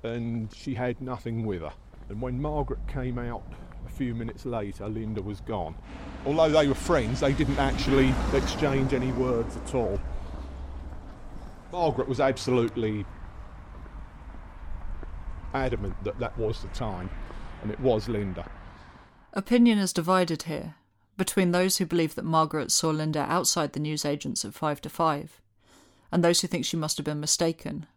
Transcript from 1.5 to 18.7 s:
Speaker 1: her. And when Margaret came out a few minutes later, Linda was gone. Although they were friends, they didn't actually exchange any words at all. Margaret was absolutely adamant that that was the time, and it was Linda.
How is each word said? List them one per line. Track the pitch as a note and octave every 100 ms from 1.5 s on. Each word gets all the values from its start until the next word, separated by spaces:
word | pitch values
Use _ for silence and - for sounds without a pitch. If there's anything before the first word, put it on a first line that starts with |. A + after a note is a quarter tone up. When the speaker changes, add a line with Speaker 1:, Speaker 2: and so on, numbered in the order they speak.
| F2+
Speaker 1:
her. | D2+ - - - -
And | G2+
when | B2+ B2
Margaret | D3+ D3+ C#3 C#3 -
came | C#3+ B2+ B2
out | A#2+ A#2 - - - - -
a |
few | - B2+
minutes | A#2 A2+ G#2+
later, | C3+ A#2 G2+ - G2+
Linda | A2 A2 G#2+
was | G2 G#2
gone. | - G#2+ D#2+ E2 - - - - C3
Although | D3+ D#3+
they | D#3 D3
were |
friends, | C3 - D#3+ A2 B2+
they | C#3+
didn't | C3+ D3 C3+
actually | C3+ C3+ C3+ C3+ C3+ A#2+ -
exchange | C3+ B2+ - D3 C3+ C3
any | C3 C3
words | B2 B2+ A#2 A2+ -
at | -
all. | C3 A2 - - - - - - - - - - - - - - - - - -
Margaret | F3+ E3 B2+ C3
was | B2
absolutely | C#3 C3 - B2 A#2 B2 A2 G#2 G2 - - - - - - - - - - - - - - - - - - - - - - - -
adamant | C3+ C3 A2 G2+ F#2+
that | G2+ -
that | A#2 -
was | A2 G#2
the | G2
time, | - A2+ F2+ F#2 - - - - -
and | G#2
it | G#2+
was | C3 A2 G#2
Linda. | G#2+ G2+ E2+ E2+ - -